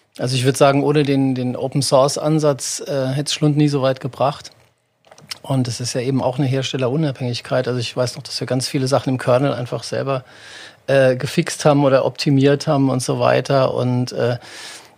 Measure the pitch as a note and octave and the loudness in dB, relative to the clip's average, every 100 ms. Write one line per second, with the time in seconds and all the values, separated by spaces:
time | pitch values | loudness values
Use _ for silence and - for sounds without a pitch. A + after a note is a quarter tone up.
0 | _ - B2+ C3 C3 C3 C#3+ C#3 C#3 D3+ | _ -8 -4 0 0 4 4 4 2 2
1 | C#3+ C#3 C3+ B2+ B2+ B2 C3+ D3 B2+ C#3 | 2 2 0 0 -4 -4 -4 -2 2 4
2 | C#3+ - D3+ D#3 D3+ C3+ - - - C#3 | 4 0 0 2 2 0 -6 -8 -6 -4
3 | C3 C3+ C#3+ - D3+ C#3+ D3 C#3 C3 C3+ | -2 -4 -4 0 2 4 2 2 0 -2
4 | C3+ - C3 - - _ _ _ _ _ | -6 -2 -2 -2 -14 _ _ _ _ _
5 | _ - - - - C3+ B2 A2+ B2 C3+ | _ -20 -18 -16 -4 -2 -2 -4 -6 -4
6 | B2 C3 G#2+ B2+ C#3 C3+ B2+ C3+ B2+ C#3+ | -2 0 -2 0 0 0 -2 -4 -2 0
7 | D#3 C3 B2 A#2+ - C3 B2 B2 A#2 - | -2 -2 -6 -6 -4 -2 -2 -4 -4 -4
8 | B2 - - - B2 C3 B2+ D3 C3 C3+ | -4 -4 -10 -8 -4 -4 -2 -2 0 0
9 | - B2+ - B2 C#3 B2 B2+ B2+ - A#2+ | 0 -2 2 2 2 -2 -6 -8 -6 -6
10 | C3 C3+ - - - - - - - C3+ | -4 -4 -6 -20 -20 -20 -20 -14 0 4
11 | C3 B2+ D3 - D#3+ - D#3 C#3+ C#3+ C3 | 4 2 -2 -2 -2 2 4 6 6 4
12 | A#2+ - D#3+ C#3 C#3 C#3+ D#3+ C#3+ C3+ B2+ | 2 -2 2 4 4 2 0 2 2 0
13 | C3+ C3 B2+ B2 C3+ C#3 C3 A#2+ B2 B2 | -2 0 2 2 2 2 2 0 0 0
14 | B2 C3+ A#2+ A#2+ - - - - - | -2 -2 -2 -2 -8 -18 -18 -18 -20